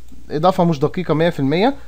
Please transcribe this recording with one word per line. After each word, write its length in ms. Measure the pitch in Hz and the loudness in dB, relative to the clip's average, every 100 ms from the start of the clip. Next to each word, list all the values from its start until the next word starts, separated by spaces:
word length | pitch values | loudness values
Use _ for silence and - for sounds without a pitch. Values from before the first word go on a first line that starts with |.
| - - - | -12 -12 -6
اضافة 340 | 147 180 185 | 0 2 4
مش 140 | 175 147 | 2 2
دقيقة 360 | 143 - 170 | 0 -2 -2
مية 160 | 151 170 | 2 2
في 100 | 165 | 0
المية، 340 | 135 160 233 277 | 0 2 2 0